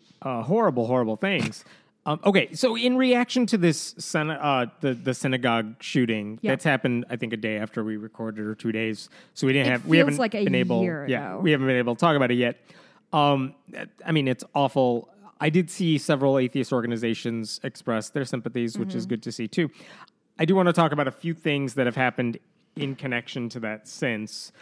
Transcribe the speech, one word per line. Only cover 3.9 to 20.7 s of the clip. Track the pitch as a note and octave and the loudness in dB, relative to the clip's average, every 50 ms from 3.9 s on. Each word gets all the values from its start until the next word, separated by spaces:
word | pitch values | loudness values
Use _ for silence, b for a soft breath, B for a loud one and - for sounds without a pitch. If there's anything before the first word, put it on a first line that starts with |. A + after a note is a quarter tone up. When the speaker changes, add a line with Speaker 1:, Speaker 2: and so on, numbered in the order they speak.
| - | -12
Speaker 1:
syna-, | - - - - D#3+ D3+ D#3 D#3 C#3+ | -12 -10 -4 -2 -2 0 -2 -4 -2
uh, | D3+ D3 C#3 B2+ B2 A2+ - - | 0 2 2 2 0 -2 -4 -4
the, | - C3+ B2+ | -2 -2 -2
the | A#2+ B2 C3 | -2 -2 -4
synagogue | B2 - - C3 C3 B2 A#2+ B2 A#2 A2+ A2 G#2+ A2+ - | -4 -2 -2 -2 -2 0 2 2 2 2 0 -4 -8 -12
shooting, | - - - C#3 B2 A2+ A2 G#2+ G#2 G#2 A2 A2 | -10 -2 0 0 2 2 0 -2 -4 -8 -10 -6
Speaker 2:
Yeah. | - G#3+ | -2 -2
Speaker 1:
that's | C3+ C3 - | -2 0 2
happened, | D#3+ C#3 B2+ - B2+ B2 A#2+ B2 - | 0 0 2 0 0 -2 -2 -4 -6
I | B2 | -8
think, | A2+ B2 A2+ A#2 | -6 -6 -6 -6
a | |
day | A2 A2 A2 G#2+ G#2 | -4 -4 -4 -4 -4
after | A2 A2 - A#2 G#2+ | -6 -6 -6 -6 -4
we | A2 G#2+ G#2+ | -4 -6 -6
recorded | G#2+ A2 _ - A#2 A2 G#2+ G#2+ G#2+ | -10 -12 _ -10 -8 -8 -6 -6 -6
or | G#2+ A2 | -8 -8
two | - - A#2 | -6 -4 -4
days. | G#2+ A2 A2+ A2+ A2 - - - B B B B B | -2 -2 -2 -4 -4 -6 -10 -18 B B B B B
So | - - | -2 0
we | C3 | 2
didn't | C3 C#3 C3 | 4 4 4
Speaker 2:
It | B2 | 2
Speaker 1:
have, | B2+ A#2+ - | 2 0 2
we | - E3 E3+ | 4 4 6
Speaker 2:
feels | - | 6
Speaker 1:
haven't | - - - | 4 2 0
Speaker 2:
like | B3 G#3+ A3+ | 0 0 0
a | G#3 G#3 | 0 0
Speaker 1:
been | G3 F#3 | 2 2
able, | - - F3 - F#3 | 2 2 2 2 2
Speaker 2:
year | F#3 F3+ E3 D3 C#3+ C3+ | 2 0 -2 -4 -4 -2
Speaker 1:
yeah, | B2+ A2+ - G2 F#2 | -2 -2 -4 -6 -4
Speaker 2:
ago. | G2+ | 0
Speaker 1:
we | F#3+ E3 | 2 2
haven't | D3+ C3+ C3+ | 4 4 4
been | C3 B2+ | 2 2
able | B2 A#2+ A#2+ A#2 | 2 2 0 0
to | - | 2
talk | E3+ E3+ D3+ | 2 4 4
about | C#3+ C3 A#2+ | 4 4 2
it | B2 | 2
yet. | B2 B2 A#2+ A#2+ - b b b b b b b b b - | 2 2 0 -2 -6 b b b b b b b b b -2
Um, | - D3 D3 C#3+ C#3+ C3+ C3 C3 - _ _ - - - - - _ - - | 0 2 4 4 2 2 0 -4 -8 _ _ -16 -14 -14 -14 -14 _ -12 -4
I | E3+ | 0
mean, | D#3+ D#3 C#3 C3 | 0 2 2 2
it's | B2+ - - - - | 0 -2 -4 -4 0
awful. | D3 C#3+ B2+ - C#3+ C3 B2 A#2+ A#2 - - _ _ - - _ - | 0 0 2 2 2 2 2 2 -2 -4 -8 _ _ -20 -18 _ -2
I | D3 D#3 | 0 2
did | D3+ F#3 F3 D3+ | 2 2 2 0
see | - - F#3 E3 D#3 C#3 | -2 -2 0 2 2 0
several | - - D3+ C3 C#3 C3+ C3+ C3+ | 2 0 0 2 4 4 4 4
atheist | B2+ B2 - C#3 A#2+ - | 2 0 -2 -2 -2 -2
organizations | C#3 B2 A2+ A#2 A#2 A2 A#2 A2+ A2+ - - A#2+ A#2 A2+ A2 G#2+ - - | -2 -2 -2 -2 -4 -2 -2 -2 -2 -2 -4 -6 -6 -6 -6 -8 -10 -10
express | - - - - - - A2+ A2 G#2+ - | -10 -10 -12 -8 -6 -4 -4 -4 -4 -4
their | - D3 C3+ | -6 -6 -6
sympathies, | - - B2 A2 A#2+ A#2 B2 A#2+ A2+ - - | -4 -6 -6 -6 -6 -4 -4 -4 -4 -4 -6
which | - F#3+ F#3 | -6 -4 -4
is | A#2+ A2+ | -6 -4
Speaker 2:
Mm-hmm. | - | -4
Speaker 1:
good | A#2+ A2 - | -6 -6 -8
to | A#2+ | -10
see, | A2+ - A#2 G#2 | -10 -8 -8 -4
too. | - F#3 E3 C#3 B B B B B B B B _ _ _ _ _ - | -2 -2 -2 -2 B B B B B B B B _ _ _ _ _ -2
I | D#3+ | 0
do | D#3+ G3 | 2 4
wanna | F#3+ F3+ F3 | 4 4 4